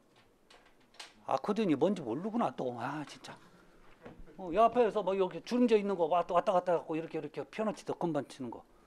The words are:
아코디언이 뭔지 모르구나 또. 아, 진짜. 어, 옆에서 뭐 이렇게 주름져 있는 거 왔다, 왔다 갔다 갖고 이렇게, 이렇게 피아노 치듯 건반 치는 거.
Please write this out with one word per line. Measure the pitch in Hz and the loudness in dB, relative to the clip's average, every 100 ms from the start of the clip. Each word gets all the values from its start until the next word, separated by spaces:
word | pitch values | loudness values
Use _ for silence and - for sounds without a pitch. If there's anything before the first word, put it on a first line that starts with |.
| _ _ _ _ _ - _ _ _ - - - - | _ _ _ _ _ -20 _ _ _ -20 -20 -14 -4
아코디언이 | 135 - 214 202 135 | -4 -2 -2 0 2
뭔지 | 175 185 | 2 0
모르구나 | 123 127 208 220 175 - | -4 -6 -4 -2 -2 -2
또. | 131 120 | -6 -4
아, | 127 151 139 | -6 -6 -10
진짜. | - - - - - - - - - - - - - | -14 -18 -20 -20 -20 -20 -20 -20 -20 -20 -18 -18 -12
어, | 185 | -2
옆에서 | 175 226 240 220 208 | 4 4 6 2 2
뭐 | 185 | 0
이렇게 | 196 185 170 | 0 0 -2
주름져 | - 247 247 220 | -2 2 4 4
있는 | 202 185 | 2 0
거 | |
왔다, | 160 175 170 | 2 2 2
왔다 | 180 190 | 2 4
갔다 | 180 180 165 | 2 4 0
갖고 | - 160 | 0 -6
이렇게, | 165 160 | -4 -6
이렇게 | 147 - | -6 -8
피아노 | 135 - 220 | -8 -4 -4
치듯 | 160 - - | -4 -8 -2
건반 | 175 151 123 | 0 0 -4
치는 | - 123 | -10 -10
거. | - - - | -12 -18 -20